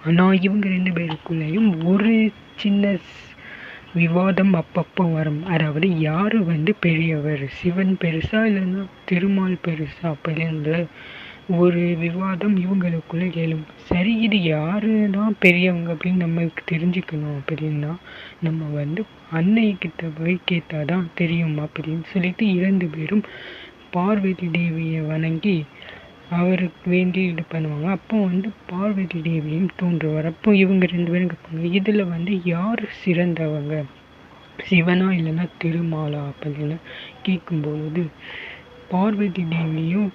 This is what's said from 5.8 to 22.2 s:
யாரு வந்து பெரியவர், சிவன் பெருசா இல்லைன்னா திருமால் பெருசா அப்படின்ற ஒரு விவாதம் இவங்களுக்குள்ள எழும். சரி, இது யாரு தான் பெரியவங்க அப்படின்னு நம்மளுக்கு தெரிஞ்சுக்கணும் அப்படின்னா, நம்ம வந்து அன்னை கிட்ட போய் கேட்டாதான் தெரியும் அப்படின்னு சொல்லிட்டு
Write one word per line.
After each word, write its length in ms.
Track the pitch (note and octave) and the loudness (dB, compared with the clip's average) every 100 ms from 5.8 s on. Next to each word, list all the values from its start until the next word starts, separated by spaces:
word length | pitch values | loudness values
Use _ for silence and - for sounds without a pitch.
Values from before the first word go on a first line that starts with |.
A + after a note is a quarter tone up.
| F#3+ E3 | 2 2
யாரு 400 | D#3 D#3+ G#3 A3 | 0 2 2 2
வந்து 280 | E3+ D#3+ D#3+ G#3 | 2 2 0 0
பெரியவர், 640 | F3 D#3+ E3 D3+ D3 D3 C3+ | 0 2 0 0 -2 -2 -4
சிவன் 440 | - F3+ F3+ F#3+ F#3 | -4 -2 0 0 0
பெருசா 420 | E3+ D#3+ - A3 A3 | 0 -2 0 2 2
இல்லைன்னா 380 | G3 F#3 F#3+ F#3+ - - | 2 0 -4 -6 -12 -2
திருமால் 580 | F3+ G3 G3 F#3 F3 | 0 2 2 0 0
பெருசா 420 | F3 D#3 D3 - E3+ | -2 -4 -6 -4 -4
அப்படின்ற 680 | D3 E3 D#3 E3 D#3 D3 E3+ E3 - - - - - - | -4 -4 -2 -2 -2 -2 -2 -2 -10 -18 -18 -18 -18 -2
ஒரு 320 | F3 F3+ F3 F3 E3 | 4 4 4 0 0
விவாதம் 600 | E3+ F3+ F#3+ F3+ G#3 F#3+ | -2 -2 -2 0 2 2
இவங்களுக்குள்ள 680 | F3+ G3 F3+ E3 - E3 F3+ E3 | 2 0 0 -2 -4 -2 -2 -2
எழும். 300 | D#3+ D#3+ D3+ - | -2 -2 -6 -18
சரி, 360 | - F3+ F#3+ A3+ | -2 0 2 2
இது 180 | A3+ G#3 | 2 2
யாரு 500 | E3 D3+ D#3 G#3 G#3+ A3 G#3 | 2 0 0 0 2 2 2
தான் 240 | G3 G#3+ G3+ | 2 0 4
பெரியவங்க 500 | F#3+ F3 F#3 F3 E3+ | 4 6 2 0 -2
அப்படின்னு 320 | D#3 F3+ F#3 | -2 0 2
நம்மளுக்கு 400 | E3+ E3 E3 - - | 2 0 -2 -4 -4
தெரிஞ்சுக்கணும் 680 | E3 F3 F3+ - D#3 D3 C#3+ | 0 0 0 -4 -6 -4 -6
அப்படின்னா, 540 | C#3 D3+ D#3 D3+ D3 F3 - - - - | -6 -4 -2 -2 -4 -6 -12 -20 -20 -6
நம்ம 200 | E3 D#3+ D3+ | -4 -2 -4
வந்து 280 | D3 D3 F3 G#3+ - - | -4 -4 -4 -6 -14 -6
அன்னை 360 | D#3+ F3+ A3+ G#3+ F#3 | 0 2 4 2 0
கிட்ட 300 | E3+ - E3 | -8 -8 -8
போய் 220 | D3+ E3 F3+ - | -4 -2 -2 -2
கேட்டாதான் 600 | F3 - D#3 D3 F3+ E3+ | -4 -2 -6 -2 -2 -2
தெரியும் 420 | - E3 E3+ E3 D3+ | -2 0 2 0 -2
அப்படின்னு 480 | D3+ - D#3 E3 D#3+ | -4 -6 -6 -6 -4
சொல்லிட்டு 380 | G3 | -2